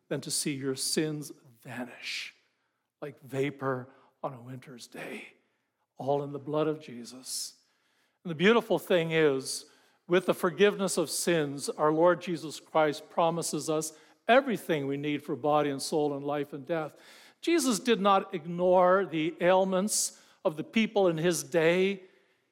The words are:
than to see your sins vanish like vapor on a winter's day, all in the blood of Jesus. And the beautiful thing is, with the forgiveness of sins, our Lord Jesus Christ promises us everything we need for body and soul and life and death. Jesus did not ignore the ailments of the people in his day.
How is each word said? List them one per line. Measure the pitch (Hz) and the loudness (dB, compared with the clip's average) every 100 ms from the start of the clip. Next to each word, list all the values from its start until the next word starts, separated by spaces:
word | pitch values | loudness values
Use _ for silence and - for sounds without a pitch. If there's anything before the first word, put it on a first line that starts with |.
| _ | _
than | 151 | -8
to | - | -6
see | - 156 | -4 -4
your | 135 135 131 | -4 -4 -4
sins | - - 156 151 143 - _ _ | -2 -2 -2 -4 -10 -16 _ _
vanish | - 117 120 - - - - - _ _ _ _ _ _ | -14 -10 -10 -12 -10 -10 -10 -16 _ _ _ _ _ _
like | 147 135 | -14 -14
vapor | 139 135 139 139 135 127 123 - _ _ | -8 -4 -2 -2 -4 -4 -6 -18 _ _
on | 147 | -10
a | 127 | -10
winter's | 123 127 - 123 - | -14 -16 -16 -18 -18
day, | - - - - _ _ _ _ _ _ - | -14 -12 -12 -16 _ _ _ _ _ _ -8
all | 135 143 | -2 -2
in | 143 | -2
the | 143 | -10
blood | 127 151 156 | -6 -2 -2
of | 151 | -2
Jesus. | 147 120 113 127 127 - - - _ _ _ _ _ _ | -8 -16 -16 -16 -10 -10 -10 -14 _ _ _ _ _ _
And | 180 | -10
the | |
beautiful | 156 185 233 226 175 | 2 4 4 2 -2
thing | - 180 165 | 2 2 2
is, | 160 156 135 127 - - _ _ _ - | 4 4 2 -2 -10 -12 _ _ _ 0
with | 180 180 | 2 2
the | |
forgiveness | 165 185 151 202 180 190 - | 0 -2 2 2 2 -2 -2
of | 151 | -2
sins, | - - 170 147 143 175 | -2 0 2 0 -4 -8
our | - 151 | 0 2
Lord | 156 175 175 | 4 4 4
Jesus | 185 160 147 - | 0 -6 -8 -14
Christ | - 165 156 - - | -2 2 2 0 -6
promises | - 165 165 - 156 135 | 0 0 0 -4 -4 -2
us | 156 156 - - _ - | -2 -4 -10 -20 _ 4
everything | 240 285 196 - 156 139 | 4 4 -2 -2 -2 -2
we | 139 | -4
need | 147 147 | -4 -4
for | 147 139 | -4 -4
body | 147 151 147 | 0 2 0
and | 139 | -2
soul | - 165 147 | -4 -2 -2
and | 139 | -2
life | 143 147 143 | -6 -6 -6
and | 151 127 | -10 -6
death. | 165 151 - - - - _ | -6 -6 -12 -20 -20 -20 _
Jesus | - 339 262 208 | 0 2 2 0
did | 254 220 | 0 2
not | 202 196 196 | 4 4 2
ignore | - 156 175 180 180 180 185 | -6 -8 -2 4 6 6 4
the | 180 160 160 165 | 2 -2 -4 0
ailments | 175 185 190 185 208 - - - _ _ | 2 4 4 0 0 -2 -4 -8 _ _
of | 190 151 | -4 -4
the | |
people | 156 226 214 214 185 | -2 0 2 4 2
in | 160 | 4
his | 170 156 | 2 0
day. | 143 170 160 180 190 196 - _ _ _ _ | 0 2 4 4 2 0 -10 _ _ _ _